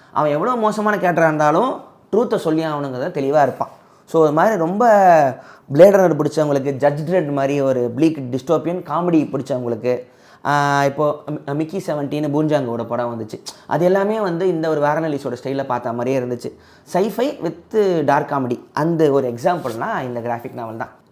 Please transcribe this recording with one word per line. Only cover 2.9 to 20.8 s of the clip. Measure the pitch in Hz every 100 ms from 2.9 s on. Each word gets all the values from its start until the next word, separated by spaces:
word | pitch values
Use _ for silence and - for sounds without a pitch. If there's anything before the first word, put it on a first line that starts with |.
| 127 160
தெளிவா | 147 135 151
இருப்பான். | 139 - - - _ _
So, | - 160
இது | 156
மாதிரி | 151 202 208
ரொம்ப | 165 202 240 208 185 165 139 117 - - -
பிளேட் | 139
ரன்னர் | 196 196 180 147
பிடிச்சவங்களுக்கு, | 151 160 147 139 135
ஜட்ஜ் | 131 143 143 151
ட்ரெட் | 180 147
மாதிரி | 143 139 143
ஒரு | 135 127 120 120
ப்ளீக் | 160 156 127 127
டிஸ்டோப்பியன் | - 156 160 180 160
காமெடி | 156 175 165 139
பிடிச்சவங்களுக்கு, | 135 123 127 120 110 120 123 - _ - -
ஆ, | - 143 143 143
இப்போ | 139 139 151 - -
மி-, | 151 -
மிக்கி | 147 156 190 -
செவன்டீன் | 147 139 147 151
பூஞ்சாங்கோட | 143 156 151 123 117 110
படம் | 117 120
வந்துச்சு, | 113 107 - - - -
அது | 147
எல்லாமே | 175 196 202 220
வந்து | 196 170 185
இந்த | 165 160
ஒரு | 151
வாரனலிஸோட | 147 156 160 139 135 120
ஸ்டைலில் | 135 135 135
பார்த்த | 123 123
மாதிரியே | 120 123 135
இருந்துச்சு. | 123 120 123 - - - -
sci-fi | 180 214 240 269 -
with | 170 160 - 220 196 170 139
dark | 143 -
comedy, | 143 123 - -
அந்த | - 160 165 151
ஒரு | 139 127
எக்ஸாம்பிள்னா | 117 170 175 127 113 185 196
இந்த | 127 120
கிராஃபிக் | 117 117 123
நாவல் | 123 113
தான். | 113